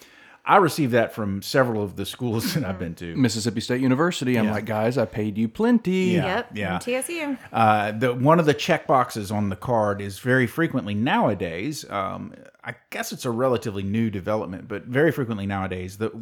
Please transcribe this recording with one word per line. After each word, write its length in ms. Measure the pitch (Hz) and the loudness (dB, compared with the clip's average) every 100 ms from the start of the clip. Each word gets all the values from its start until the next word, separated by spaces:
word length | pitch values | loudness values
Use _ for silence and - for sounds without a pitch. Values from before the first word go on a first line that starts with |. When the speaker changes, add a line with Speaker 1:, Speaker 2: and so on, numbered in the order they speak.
| - - - - | -20 -20 -20 -8
Speaker 1:
I 120 | - 185 | 4 6
received 340 | 175 - 135 | 6 2 2
that 240 | 120 110 | 4 2
from 260 | - 104 98 | 0 -2 -4
several 440 | - 143 127 110 | 0 2 2 2
of 100 | 101 | -2
the 100 | 87 | -4
schools 500 | 98 - 123 110 - | -8 -4 -2 -2 -2
<laughs> 0 | |
that 100 | - | -2
I've 120 | 95 92 | -2 -4
been 200 | 85 85 | -6 -8
to. 180 | 87 | -6
Speaker 2:
Mississippi 460 | 82 123 107 110 107 | 2 2 2 -2 -2
State 200 | - 127 | -2 0
University, 560 | 131 127 170 175 127 123 | 2 2 2 0 0 2
I'm 100 | 107 | 2
Speaker 1:
Yeah. 80 | |
Speaker 2:
like, 100 | 107 | 0
"Guys, 340 | 107 107 113 127 | -2 0 0 2
I 60 | |
paid 340 | 110 113 107 101 | 0 -2 -4 0
you 100 | 113 | -2
plenty." 680 | - 226 233 180 185 185 | 0 2 4 2 0 2
Speaker 1:
Yeah, 120 | 180 165 | 2 2
Speaker 3:
Yep, 240 | 202 233 | -2 -4
Speaker 1:
yeah. 200 | 104 98 | -4 -2
Speaker 3:
M 60 | 92 | -2
T 140 | - 254 | -2 -4
S 120 | 269 | -4
U. 300 | 339 294 262 - | -6 -6 -6 -4
Speaker 1:
Uh, 400 | - 110 107 104 | 2 4 4 2
the, 200 | 107 123 | 0 0
one 280 | 123 131 170 | 2 4 6
of 60 | 151 | 6
the 60 | |
check 360 | 143 - 156 - | 2 2 0 2
boxes 420 | 135 120 113 98 | 2 2 -2 -4
on 200 | 107 101 | -2 -2
the 60 | 95 | -2
card 440 | - 117 104 101 | 0 2 2 0
is 180 | 101 98 | -6 -6
very 300 | 123 131 120 | 2 2 2
frequently 460 | - 165 131 98 | 0 -2 -2 -2
nowadays, 920 | 104 127 214 165 98 92 82 127 151 - | 0 2 2 2 0 -4 -4 -6 -8 -8
um, 440 | 101 95 95 95 - - _ | -6 -4 -6 -12 -16 -20 _
I 100 | - 127 - | -16 -16 -12
guess 220 | 208 226 | -10 -8
it's 120 | 170 | -8
a 60 | 131 | -4
relatively 540 | 117 131 120 123 101 | 0 2 2 -2 -4
new 260 | 98 110 113 | -2 0 0
development, 560 | 98 90 107 82 92 - | -2 -2 -2 -2 -8 -8
but 180 | 101 - | -10 -4
very 260 | 127 165 | 2 2
frequently 340 | 147 117 107 98 | 2 -2 -4 -4
nowadays, 520 | 98 95 92 92 101 | -4 -4 -6 -8 -6
the, 100 | 110 113 | -6 -6